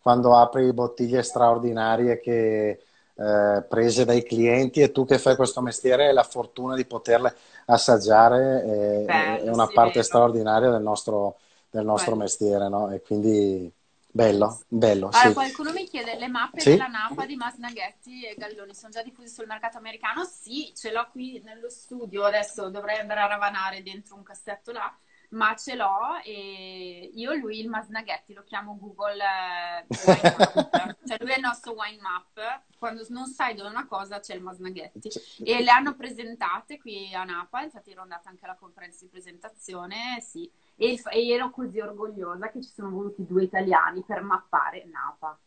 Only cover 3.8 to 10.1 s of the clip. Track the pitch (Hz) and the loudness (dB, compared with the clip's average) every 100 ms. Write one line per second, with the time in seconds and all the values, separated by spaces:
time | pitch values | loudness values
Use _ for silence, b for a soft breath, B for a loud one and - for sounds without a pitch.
3.8 | 117 113 120 120 120 117 117 123 131 147 | 2 4 4 2 2 2 4 4 2 4
4.8 | 139 135 127 131 135 127 127 - 123 - | 4 4 2 4 4 4 2 0 -6 -2
5.8 | 131 127 143 135 120 127 113 - 127 131 | 2 4 6 6 2 -4 -8 -8 -6 -4
6.8 | 123 113 - 120 123 - b b - 117 | -4 -6 2 2 2 -4 b b 2 4
7.8 | - 113 101 107 117 123 135 131 107 107 | 6 4 6 8 8 6 4 0 0 0
8.8 | 104 104 104 156 156 160 110 113 113 - | 0 0 0 0 0 -2 -2 2 4 6
9.8 | 113 120 110 | 6 4 4